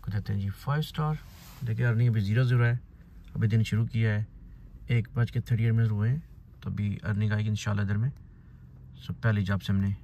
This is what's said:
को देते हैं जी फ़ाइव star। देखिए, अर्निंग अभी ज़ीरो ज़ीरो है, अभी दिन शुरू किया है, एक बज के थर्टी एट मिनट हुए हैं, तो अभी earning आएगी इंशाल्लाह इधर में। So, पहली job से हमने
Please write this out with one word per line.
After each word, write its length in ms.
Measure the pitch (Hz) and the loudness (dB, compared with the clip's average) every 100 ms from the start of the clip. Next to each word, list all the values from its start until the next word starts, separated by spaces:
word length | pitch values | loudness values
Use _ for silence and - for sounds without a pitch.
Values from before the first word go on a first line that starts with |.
को 80 | - | -4
देते 200 | 101 90 | -6 -2
हैं 80 | 101 | -2
जी 80 | 98 | -2
फ़ाइव 340 | 98 - 143 | -6 -4 -2
star। 360 | 151 - 151 156 - - - - | -2 -2 -2 -2 -8 -18 -18 -10
देखिए, 200 | 120 110 | -6 0
अर्निंग 260 | 120 113 120 | 2 4 4
अभी 100 | 110 | 4
ज़ीरो 240 | 101 110 | 2 2
ज़ीरो 200 | 127 123 | 4 4
है, 160 | 120 120 - - - - - - | 4 2 -4 -20 -20 -20 -12 -2
अभी 120 | 107 | 2
दिन 140 | 110 | 2
शुरू 240 | 107 107 117 | 2 2 0
किया 260 | 113 110 | 0 2
है, 140 | 107 110 - - - - - - | 0 -4 -10 -20 -20 -20 -18 0
एक 180 | 120 101 - | 0 0 0
बज 140 | 113 | 0
के 100 | 127 | 0
थर्टी 240 | - 110 | 0 2
एट 80 | 113 | 4
मिनट 180 | 113 117 | 4 4
हुए 180 | 104 110 | 2 2
हैं, 140 | 143 - - - - | 0 -4 -20 -20 -12
तो 80 | - | -8
अभी 300 | 95 104 98 | -4 -2 -2
earning 280 | - 104 107 | -2 0 2
आएगी 160 | 107 107 | 2 0
इंशाल्लाह 380 | 107 - 104 101 | -2 0 0 0
इधर 100 | 104 | 0
में। 160 | 123 - - - - - - - - - - | 0 -4 -18 -20 -20 -20 -20 -20 -20 -18 -12
So, 40 | |
पहली 320 | - 117 104 | -2 0 0
job 180 | 95 101 | 0 -2
से 120 | - | 0
हमने 240 | 101 98 101 | 0 2 -2